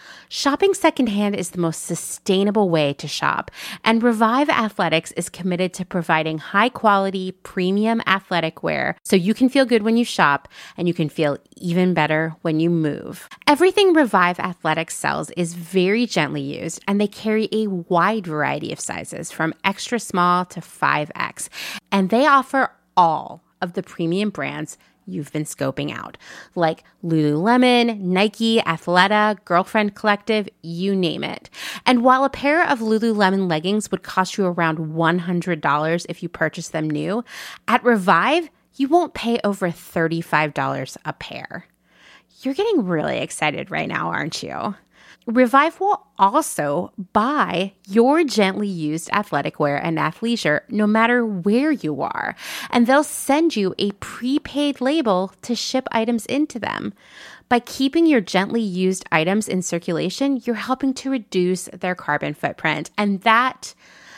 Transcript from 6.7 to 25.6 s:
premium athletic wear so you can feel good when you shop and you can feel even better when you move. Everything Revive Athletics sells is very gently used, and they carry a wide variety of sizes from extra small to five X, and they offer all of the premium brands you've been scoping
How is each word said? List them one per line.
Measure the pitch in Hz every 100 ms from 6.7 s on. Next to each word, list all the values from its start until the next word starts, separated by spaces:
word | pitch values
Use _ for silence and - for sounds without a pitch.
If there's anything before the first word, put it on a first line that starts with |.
| - 220 196 196 190 185 -
premium | - - 180 196 220 226 -
athletic | 190 - 175 160 -
wear | 160 147 131 165
so | -
you | 190 175
can | 220 254
feel | 277
good | 254 233
when | 214 226
you |
shop | 233 - 156 143 - - - -
and | 175
you |
can | 170 156
feel | - 151 143 - -
even | 175 170 185
better | 170 151 156 160 160
when | 170 156
you | 165
move. | 170 151 - - 180 - - -
Everything | 285 370 392 392
Revive | 320 254 190 175 180
Athletics | 180 180 160 156 160 -
sells | 147 143 156 -
is | 170
very | 175 165 190 180 220 240
gently | 180 151 147
used, | 139 143 - - -
and | 202
they | 208
carry | - 220 214 220
a | 220 214
wide | 185 170 180 180 220 175
variety | 151 135 143 -
of | 147
sizes | - - - 160 160
from | - 165 -
extra | 196 196 - 233
small | - 185 175 180 180
to | -
five | - - 143 147 151
X, | - - - - - - - -
and | 196 185
they | 226 294
offer | 277 254 269 254 - _ -
all | 170 156 - - _ _
of | 180
the | 185
premium | 180 - 165 180 208
brands | 185 139 147 156 - _ _ -
you've | 180 143
been | 151
scoping | 151 -